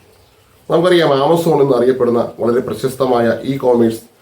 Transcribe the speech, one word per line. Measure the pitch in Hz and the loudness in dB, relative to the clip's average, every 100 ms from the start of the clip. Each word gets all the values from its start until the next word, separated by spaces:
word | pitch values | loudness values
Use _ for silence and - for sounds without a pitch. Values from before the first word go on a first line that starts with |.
| _ _ _ _ _ _ _ | _ _ _ _ _ _ _
നമുക്കറിയാം, | 160 180 175 156 | 0 2 2 2
Amazon | 135 147 165 165 143 | 2 2 2 2 2
എന്ന് | 139 123 | 2 2
അറിയപ്പെടുന്ന | 123 127 120 120 110 - | 0 0 0 0 -2 -4
വളരെ | 113 120 | -2 -2
പ്രശസ്തമായ | - 110 135 - 127 120 117 113 | -2 -6 -6 -4 -2 0 0 -2
ഇ-കോമേഴ്സ് | - 135 127 120 113 110 - _ | -4 -4 0 2 2 -2 -12 _